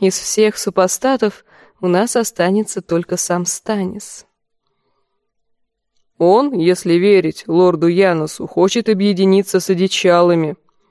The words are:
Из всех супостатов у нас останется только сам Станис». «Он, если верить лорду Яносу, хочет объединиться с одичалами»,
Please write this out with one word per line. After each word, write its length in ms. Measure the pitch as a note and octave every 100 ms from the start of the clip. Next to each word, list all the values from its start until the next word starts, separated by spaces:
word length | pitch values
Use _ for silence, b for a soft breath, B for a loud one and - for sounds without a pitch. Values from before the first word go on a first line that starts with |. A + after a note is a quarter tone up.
Из 180 | F#3+ -
всех 380 | - - G#3+ -
супостатов 880 | - F#3+ F#3 - C4 C4+ G#3+ - b b b b
у 60 | F#3
нас 280 | F3+ A#3 A#3+
останется 640 | A3+ - F3+ G3+ G#3+ -
только 380 | - E3+ F3 F3+
сам 260 | - F3
Станис». 840 | F3 - - G#3 F#3 G#3 - - - _ _ _ _ _ _ _ _ _ C6+ _ _ _ _ _ _ _ _ _
«Он, 360 | E3+ G#3 C#4+
если 400 | A#3 E3 F3+ F3+
верить 500 | E3+ G3 G3 D#3+ - -
лорду 420 | E3 F3+ E3+ E3+
Яносу, 580 | F3 G3 E3 D#3 - D#3+
хочет 420 | - F#3 A#3+ A3
объединиться 720 | G3 G3+ F3+ F#3+ F#3+ G3 F#3+
с 80 | F3
одичалами», 880 | F3+ F#3+ - F#3 F3 F3 E3+ D#3 - _ _ _